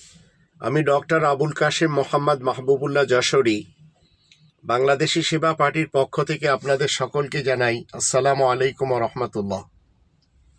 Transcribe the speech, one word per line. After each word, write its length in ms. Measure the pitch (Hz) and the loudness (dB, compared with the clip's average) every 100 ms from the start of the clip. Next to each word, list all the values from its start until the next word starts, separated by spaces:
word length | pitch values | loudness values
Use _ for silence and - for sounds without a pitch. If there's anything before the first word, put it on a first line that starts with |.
| - - _ _ _ _ | -20 -20 _ _ _ _
আমি 180 | 113 147 | -2 0
ডক্টর 380 | 143 139 - 160 151 | 2 0 2 0 2
আবুল 280 | 139 151 | 0 -2
কাশেম 380 | 147 151 - 160 | 0 0 2 0
মোহাম্মদ 460 | 139 135 147 143 143 | 0 0 0 0 0
মাহবুবুল্লাহ 640 | 127 120 127 139 143 143 135 | -2 -4 0 0 2 0 2
যশোরী, 520 | 123 120 143 117 104 101 _ - _ _ _ _ _ _ _ | 2 4 2 2 0 -4 _ -20 _ _ _ _ _ _ _
বাংলাদেশি 580 | 107 123 135 139 156 165 | -4 0 2 2 0 -2
সেবা 280 | 156 160 160 | -2 0 0
পার্টির 360 | 156 143 156 156 | 0 0 0 -2
পক্ষ 260 | 139 131 - | 0 0 -2
থেকে 220 | 143 147 147 | -4 -2 0
আপনাদের 400 | 135 139 135 143 | 0 0 0 0
সকলকে 480 | - 127 147 139 143 | -2 -2 -2 -4 -4
জানাই 360 | 131 123 120 117 - | -2 0 0 -2 -6
আসসালামু 500 | 120 - 131 135 139 131 | -6 0 2 2 2 2
আলাইকুম 420 | 127 131 - 135 | 2 0 0 -2
ওয়া 120 | 123 | 0
রাহমাতুল্লাহ। 640 | 113 120 120 110 98 95 - _ _ _ _ _ _ _ _ | -2 -4 -6 -4 -6 -6 -10 _ _ _ _ _ _ _ _